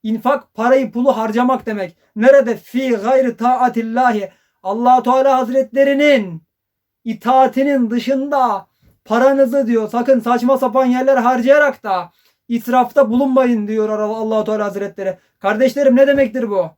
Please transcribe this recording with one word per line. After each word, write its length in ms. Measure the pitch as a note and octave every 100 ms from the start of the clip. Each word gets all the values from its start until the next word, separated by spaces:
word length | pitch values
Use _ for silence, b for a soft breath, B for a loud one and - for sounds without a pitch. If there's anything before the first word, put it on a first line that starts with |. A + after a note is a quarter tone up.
İnfak 500 | A3 A3 A#3+ C#4 _
parayı 380 | - A#3 C4+ B3
pulu 260 | A#3+ C4 A3+
harcamak 480 | A3 A3 B3 B3+ -
demek. 320 | G#3 F#3 _ _ G#3
Nerede? 400 | A#3+ C#4 A#3+ A3+
Fi 340 | - B3 C4
gayri 480 | A3+ A3 C4 B3+ A#3
taatillahi. 920 | A#3 B3+ B3 A#3 A3+ A#3 B3+ G#3+ G3 b b b
Allah-u 400 | F#3+ G#3+ B3 B3+
Teala 340 | B3 C4 C4+ C4
Hazretlerinin 1040 | A#3+ C4 C4 C4 C#4 C#4 D4 C4+ F#3+ D#3+ _ _ _ _ _ _
itaatinin 840 | A#3 G#3+ A#3 C4 C4 B3+ C#4 C#4 A3+
dışında 800 | A#3 A#3 C4+ C#4+ C#4 B3 G3 - _ _ _ _
paranızı 600 | A3+ C4 C#4 C4+ C#4 A#3+
diyor 220 | A#3 G#3+
sakın 300 | A#3 B3 C4
saçma 380 | A#3 A#3+ B3 C4
sapan 280 | C4 A#3+ B3+
yerler 320 | B3 C4 C4+
harcayarak 680 | A#3 B3+ A#3+ D4 D4 C4+
da 280 | A3 F#3 F#3 _ _ _ _
israfta 600 | A#3 A#3 B3+ B3 C#4+ B3+
bulunmayın 580 | A#3+ C#4 C4 B3+ A#3 G#3
diyor 320 | A3 G#3+ G#3+
Allah-u 440 | G#3 A3 A3 A3
Teala 220 | G#3+ G#3+ G#3
Hazretleri. 520 | F#3+ G3 - F#3+ F3+ b b
Kardeşlerim 560 | G3 G#3+ C4 C#4 C#4 B3
ne 120 | C#4
demektir 420 | C#4 C4 A#3 A3+
bu? 200 | G3 D#3+